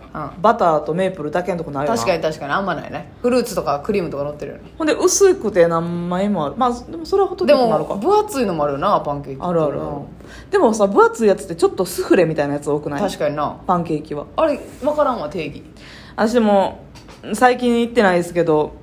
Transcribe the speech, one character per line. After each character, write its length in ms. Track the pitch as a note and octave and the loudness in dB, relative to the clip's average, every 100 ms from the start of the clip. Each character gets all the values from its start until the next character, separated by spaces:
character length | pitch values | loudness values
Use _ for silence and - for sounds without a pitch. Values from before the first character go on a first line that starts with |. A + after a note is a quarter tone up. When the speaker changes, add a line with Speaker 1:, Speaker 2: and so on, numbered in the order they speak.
| - | -14
Speaker 1:
う 60 | D#3 | -12
ん。 120 | C#3+ - | -10 0
Speaker 2:
バ 140 | G#3 A3 | 2 4
タ 220 | F3 D3+ | 2 2
ー 40 | |
と 100 | D#3 | 0
メ 140 | E3+ F#3+ | -2 -2
ー 80 | |
プ 80 | F#3 | -4
ル 80 | D3 | -6
だ 140 | F3+ | -4
け 80 | F#3+ | -4
の 60 | F3 | -6
と 40 | |
こ 80 | D#3 | -6
な 140 | C#3+ | -4
い 20 | D3 | -2
よ 40 | |
な。 40 | A#3 | -2
Speaker 1:
確 120 | - | 0
か 80 | E3+ | 0
に 40 | |
確 200 | D#3+ D#3 | -2 -4
か 60 | C#3+ | -4
に。 60 | |
あ 60 | E3+ | -4
ん 80 | G3 | -2
ま 80 | |
な 100 | D3 | -6
い 60 | - | -8
ね。 220 | D3+ - - | -12 -12 -4
フ 80 | A#3+ | 0
ル 80 | B3 | 0
ー 60 | |
ツ 100 | - | 0
と 80 | F3 | -4
か 160 | D3 C#3+ | -2 -2
ク 80 | - | -2
リ 80 | G3+ | -2
ー 20 | |
ム 80 | D#3+ | -2
と 80 | C#3 | -4
か 60 | |
乗 80 | C#3+ | -8
っ 20 | |
て 100 | D3 | -8
る 100 | C#3+ | -12
よ 40 | - | -14
ね。 60 | - - | -14 -4
Speaker 2:
ほ 60 | |
ん 60 | D#4 | -2
で、 40 | |
薄 380 | - F4+ - G4 | 2 2 6 4
い 60 | - | 4
く 160 | G#3 | 2
て 160 | F3+ E3+ | 4 4
何 400 | E3 E3+ F3 F3 | 2 -2 -4 -4
枚 200 | F3+ G#3 | -2 0
も 180 | F#3 C#3+ | -2 -2
あ 20 | |
る。 60 | - | 0
ま 100 | B3+ | -2
あ、 60 | A#3+ - | -2 -8
で 60 | E4 | -12
も 100 | - | -2
そ 100 | G4+ | 0
れ 60 | |
は 60 | F#4+ | 0
ホ 80 | F4+ | 0
ッ 20 | |
ト 80 | D4 | 4
ケ 80 | |
ー 20 | C4+ | 4
キ 80 | |
も 120 | A#3 D3+ | 4 2
あ 20 | |
る 60 | |
か。 60 | - | -2
Speaker 1:
で 160 | G3+ D4 | -2 2
も、 60 | |
分 140 | G#4 G#4 | 2 2
厚 160 | C#4 | -2
い 40 | G3+ | -2
の 80 | |
も 100 | D#3+ | 0
あ 20 | D3 | -2
る 120 | C#3 | 0
な、 220 | F#3+ F3 | 2 2
パ 100 | D3 | 0
ン 100 | C#3+ | -6
ケ 80 | C#3+ | -8
ー 20 | |
キ 20 | C3+ | -8
っ 0 | |
て 40 | |
な。 80 | F3+ | -2
Speaker 2:
あ 40 | |
る 100 | E3+ | 0
あ 80 | D3 | 0
る 100 | D3 | -2
あ 100 | D#3 | -6
る。 0 | C#3+ - - - - - | -8 -12 -16 -20 -20 -2
で 80 | G4+ | 2
も 160 | B3 | 4
さ、 140 | G#3+ G3 | 4 2
分 180 | B3 A4+ | 6 4
厚 180 | A4+ | 4
い 40 | G#3+ | 2
や 80 | F#3+ | 2
つ 80 | |
っ 20 | - | -2
て 80 | |
ち 100 | E3+ | 0
ょ 40 | G4 | 0
っ 20 | |
と 140 | - | 0
ス 180 | F3+ - | -4 -2
フ 140 | - B3 | 2 4
レ 80 | |
み 100 | D#3+ | 4
た 80 | D#3 | 0
い 60 | C#3+ | -2
な 60 | |
や 60 | C#3+ | -2
つ 80 | D3+ | -2
多 120 | D3 | -4
く 100 | D3+ | -4
な 80 | C#3+ | -4
い？ 20 | |
Speaker 1:
確 160 | G3 - | -4 -2
か 80 | D3+ | -4
に 80 | D3 | -2
な。 220 | C#3 - - | -4 -4 0
Speaker 2:
パ 80 | F3 | 0
ン 80 | |
ケ 100 | E3 | 0
ー 80 | D3+ | -6
キ 140 | - D3 | -6 -10
は。 80 | - | -8
Speaker 1:
あ 120 | - D#4 | -2 0
れ、 120 | C4+ - - | 0 -8 -6
わ 140 | C#4+ D4+ | -2 0
か 80 | |
ら 80 | C#4 | 0
ん 80 | A3+ | -2
わ、 80 | D3 | -6
定 180 | F3+ D3 | -6 -8
義。 160 | C#3+ - - - - - - | -10 -18 -20 -20 -20 -10 -2
Speaker 2:
私 240 | A3 B3 | 0 2
も、 400 | G#3+ G3+ F#3 - - - - - C#3+ | 4 4 2 -4 -18 -20 -20 -16 -8
最 220 | G#3+ B3+ B3 | 2 2 4
近 260 | B3 A#3 | 0 0
行 80 | A#3 | 0
っ 20 | |
て 100 | A#3 | 2
な 120 | G3 | 4
い 20 | F3 | 4
で 80 | |
す 100 | E3+ | 0
け 80 | E3+ | 0
ど 300 | E3 D3+ D3 - | 2 2 0 -6